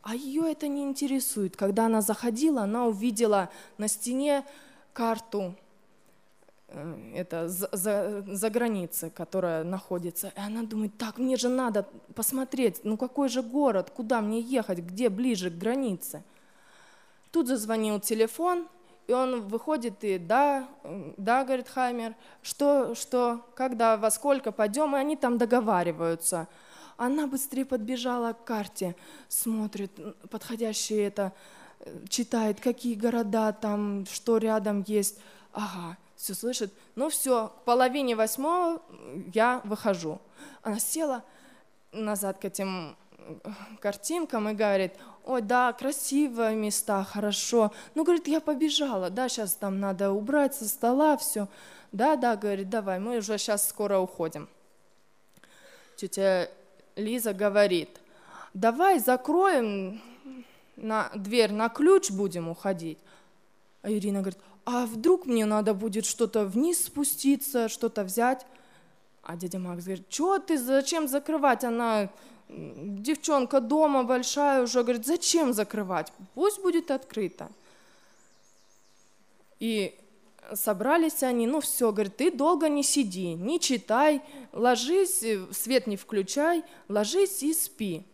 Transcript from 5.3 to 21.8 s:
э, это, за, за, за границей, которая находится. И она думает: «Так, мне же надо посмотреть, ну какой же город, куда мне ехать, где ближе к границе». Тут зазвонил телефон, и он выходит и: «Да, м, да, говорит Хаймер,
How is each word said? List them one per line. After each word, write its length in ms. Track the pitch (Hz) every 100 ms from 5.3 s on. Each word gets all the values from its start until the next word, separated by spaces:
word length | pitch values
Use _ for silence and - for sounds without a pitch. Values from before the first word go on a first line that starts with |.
| 202 185 185 _ _ _ _ _ _ _ _ - _ _
э, 440 | 135 156 151 110
это, 340 | - 180 165 165
за, 200 | 180 196
за, 520 | 208 196 208 208 202 196
за 240 | 196 220
границей, 600 | 226 233 208 170 - 165
которая 520 | - 165 190 180 160
находится. 720 | 165 185 - 175 170 - 202 -
И 40 |
она 220 | 208 220
думает: 340 | 226 214 214 -
«Так, 220 | 226 226
мне 180 | 254 254
же 120 | 247
надо 380 | 254 254 208 196 - -
посмотреть, 680 | - 214 262 262 262 240 175
ну 140 | 214 220
какой 320 | 254 - 269
же 140 | 240
город, 480 | 226 262 285 196 175
куда 300 | - 220 240
мне 200 | 208 226
ехать, 380 | 233 262 214 180
где 320 | 170 185 247
ближе 400 | 190 254 214 180
к 80 | 170
границе». 640 | 208 262 262 180 - 156 - _ _ _ _ - - _ _ _ _
Тут 160 | 320 247
зазвонил 540 | 254 214 226 220 208
телефон, 680 | - 220 220 - 339 349 330 - - - -
и 60 |
он 300 | 247 254 247 202
выходит 560 | 220 - 311 233 -
и: 140 | 208 185
«Да, 480 | 170 233 285 277 262 -
м, 300 | - 190 156 -
да, 260 | 196 247
говорит 240 | 262 262 247
Хаймер, 460 | -